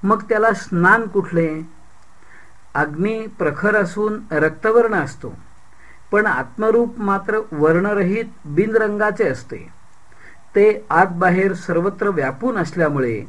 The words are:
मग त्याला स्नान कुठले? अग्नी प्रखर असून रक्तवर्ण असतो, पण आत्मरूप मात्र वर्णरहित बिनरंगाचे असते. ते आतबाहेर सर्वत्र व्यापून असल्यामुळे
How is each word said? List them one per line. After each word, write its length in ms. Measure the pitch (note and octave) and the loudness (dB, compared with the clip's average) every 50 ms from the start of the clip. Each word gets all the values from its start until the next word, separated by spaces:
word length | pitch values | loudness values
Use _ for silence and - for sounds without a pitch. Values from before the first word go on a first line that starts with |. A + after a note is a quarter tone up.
| - | 2
मग 200 | G3 G#3+ A3 - | 2 0 0 2
त्याला 300 | - A#3 G#3+ G#3+ A3+ G#3+ | -2 0 2 2 2 2
स्नान 520 | G3 - - - E3+ E3+ F3+ G#3 A3+ A3+ | 0 -4 -4 -2 2 4 4 4 4 2
कुठले? 420 | G#3 E3+ G3+ F3+ E3+ E3+ E3+ E3 D#3+ D#3 D#3 D#3+ E3 - - - - - - - - - - - - - - - - - - - - - | -2 -2 -2 -2 0 0 0 0 0 -2 -6 -10 -14 -16 -20 -20 -20 -20 -20 -20 -20 -20 -20 -20 -20 -20 -20 -20 -20 -20 -20 -20 -8 -2
अग्नी 520 | C#3+ D3+ D3+ D3 D3+ F3+ G#3 A3 A3 A3 G#3+ - - | -2 -2 -2 -2 -2 -2 -2 -2 -4 -8 -10 -6 -2
प्रखर 380 | F3+ D3+ C#3+ - - G#3 G#3 | -2 -2 -2 0 0 2 2
असून 440 | G#3+ G3+ E3+ - G#3 G#3+ G#3+ G#3+ G#3+ - - E3 | 2 0 0 -2 -2 -2 -2 -2 -4 -8 -4 -2
रक्तवर्ण 640 | D3+ D3+ D#3 D#3 - - A3 A3 A#3+ A#3 A3+ A3 | 0 0 0 0 0 -2 4 4 4 4 4 2
असतो, 400 | F#3 D3 C#3 - - - A2+ - - - - - - - - - - - - - - - - - | 0 -2 -2 -6 -12 -14 -14 -14 -14 -18 -18 -20 -20 -20 -20 -20 -20 -20 -20 -20 -20 -10 0 0
पण 140 | G#3 G#3+ | 2 2
आत्मरूप 720 | G#3+ D3 - B3+ - - - G#3+ A3 A3 A#3 A#3+ A#3 - - | 2 0 -2 -4 -8 -6 -2 0 2 4 4 2 2 -2 -4
मात्र 380 | G#3 G3 G3 G3 F#3+ - G#3+ A3 G#3+ - D#3+ | -2 -2 -2 -2 -2 -2 -4 -4 -4 -4 -2
वर्णरहित 720 | D3+ D3 D#3 E3 F3 F#3+ G#3 G#3 G3+ G3 F3 G3 A3+ A#3 - - - - | 2 4 4 4 4 2 2 0 0 0 0 0 -2 -4 -6 -10 -16 -12
बिनरंगाचे 840 | D3+ D3 D#3 G3+ G#3+ A3 A3+ A3 G#3+ G#3 G#3 G#3+ G#3+ G#3 - A3 E3 | -4 0 0 2 4 4 2 2 2 0 0 0 0 0 0 0 -2
असते. 280 | C3 A#2+ - - - F#2+ E2+ E2 - - - - - - - - - - - - - - - - - | -2 -4 -8 -12 -14 -14 -14 -16 -18 -18 -18 -18 -20 -20 -20 -20 -20 -20 -18 -18 -20 -20 -20 -4 2
ते 100 | G3+ G3+ G#3+ G#3+ G#3+ - - | 4 4 4 4 2 -2 0
आतबाहेर 640 | - E3 F#3+ F#3+ F3 E3+ F#3 F3+ F3 F#3 F#3+ G3 F#3 | 4 4 4 4 2 2 2 4 4 4 2 0 0
सर्वत्र 520 | E3+ - - E3+ E3 F3 G3+ G3 - G#3+ G3+ | -2 -4 -2 -2 0 0 0 -2 -2 -2 -2
व्यापून 480 | G3 E3 C#3 C3 C3+ C#3 A3 B3+ A#3+ | 0 0 -2 -2 -4 -4 -4 -2 -2
असल्यामुळे 680 | G#3 E3+ E3 - F3+ E3 D3+ D3 C#3 C3 A#2+ A2+ G#2+ - | -2 -2 -4 0 0 0 0 2 0 0 0 -2 -4 -6